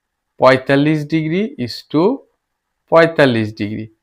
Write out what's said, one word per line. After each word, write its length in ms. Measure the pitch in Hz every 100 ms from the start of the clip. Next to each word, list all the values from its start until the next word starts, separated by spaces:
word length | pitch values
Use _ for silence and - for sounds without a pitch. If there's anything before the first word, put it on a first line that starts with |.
| _ _ _ -
পঁয়তাল্লিশ 600 | 131 131 131 139 147 156 147
degree 420 | 160 156 175 220 -
is 180 | 120 - -
to 140 | 147 185 269 _ _ _ _ _ _ -
পঁয়তাল্লিশ 560 | 165 165 165 139 117 107 107
ডিগ্রি। 300 | 104 110 110 _